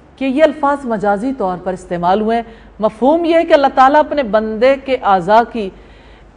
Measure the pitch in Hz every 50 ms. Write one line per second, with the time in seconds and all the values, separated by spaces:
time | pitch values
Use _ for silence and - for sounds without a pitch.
0 | - _ _ - 262 269 247 285 320 311 - - 285 277 285 285 277 233 226 202
1 | 196 208 202 196 220 269 269 - 208 185 180 170 180 190 185 185 - - 180 175
2 | 175 175 190 214 214 214 226 233 226 - - - - - - - 202 214 214 -
3 | 240 269 311 339 339 320 339 330 339 330 320 294 277 269 277 - 262 269 294 302
4 | 302 302 302 294 269 208 196 214 220 220 220 214 233 262 269 269 - - 262 254
5 | - 196 196 190 165 180 208 226 240 226 - 233 202 190 - - - - - -
6 | - - - - - - -